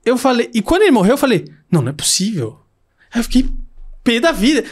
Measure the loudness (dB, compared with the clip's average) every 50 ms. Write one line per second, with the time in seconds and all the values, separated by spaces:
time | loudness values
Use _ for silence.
0 | -2 -2 0 2 2 0 2 0 -2 -2 -2 -4 0 0 2 4 4 4 4 4
1 | 4 4 2 2 2 2 0 0 -2 -6 -14 _ _ _ 0 0 0 -2 -4 -6
2 | -4 -2 -2 -2 -2 -4 -4 -4 -6 -8 -10 _ _ _ _ _ _ _ _ _
3 | _ _ -6 -4 -2 0 2 2 2 0 -2 -6 -8 -12 -16 -20 -20 -20 -18 -8
4 | -2 -2 0 2 2 0 0 0 0 0 2 0 -2 -6